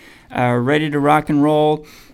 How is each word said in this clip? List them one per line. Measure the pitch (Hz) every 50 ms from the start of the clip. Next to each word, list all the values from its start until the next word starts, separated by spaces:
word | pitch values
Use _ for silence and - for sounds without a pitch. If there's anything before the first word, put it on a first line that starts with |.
| - - - - - - -
uh, | - 123 123 123 123
ready | 120 135 151 151 156 156
to | 143 147
rock | 139 147 151 156 151 -
and | 151 143
roll. | 143 151 151 151 151 151 156 151 - - - - - -